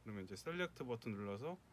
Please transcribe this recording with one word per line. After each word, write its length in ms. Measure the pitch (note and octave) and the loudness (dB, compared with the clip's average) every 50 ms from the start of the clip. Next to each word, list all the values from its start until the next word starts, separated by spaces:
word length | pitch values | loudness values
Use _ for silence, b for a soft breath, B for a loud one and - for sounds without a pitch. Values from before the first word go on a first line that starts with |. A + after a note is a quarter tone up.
| - | -4
그러면 220 | A2 G#2+ G2+ F#2+ | -4 -2 -2 -2
이제 120 | F2+ G2+ | -2 -4
셀렉트 480 | F2+ - E3 E3+ F3+ F3+ E3+ - - C#3+ | -2 0 0 4 4 4 2 2 -2 0
버튼 280 | B2 A#2+ A2+ - A#2 G#2 | 2 2 0 2 0 0
눌러서 440 | G2+ G#2 G2+ G2+ G2+ C3 D#3+ F3+ - - b | 2 2 0 0 0 0 0 -2 -2 -6 b